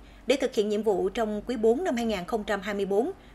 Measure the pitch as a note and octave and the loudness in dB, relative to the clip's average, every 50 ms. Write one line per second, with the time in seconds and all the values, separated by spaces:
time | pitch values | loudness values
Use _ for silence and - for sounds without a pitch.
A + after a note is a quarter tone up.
0 | - - - - - - C4+ C4+ C4+ - - A#3 G3+ G#3+ G#3 G#3+ G#3 A3 F#3+ F3+ | -8 -16 -20 -8 0 0 0 2 0 0 0 0 0 2 0 0 2 2 2 2
1 | F3+ G3+ - B3 A3 G#3+ G#3 G#3 - - B3+ A3 G#3+ A3 A#3+ D4 F#4 F4 B3+ A#3 | 0 0 0 -2 -2 -2 -2 -4 -4 -4 -2 2 4 4 4 4 2 0 0 0
2 | A#3 A3+ G#3 F3+ F3 - - - G#3 - G#3 G3 F#3 G#3+ G3+ G3+ G3 F#3+ G3 G#3 | 0 -2 -2 -2 -2 -4 -4 -4 -2 -2 -2 -2 -2 -4 -2 -2 -2 2 2 2
3 | C4 F4+ F#4+ - - - | 2 0 -4 -8 -14 -20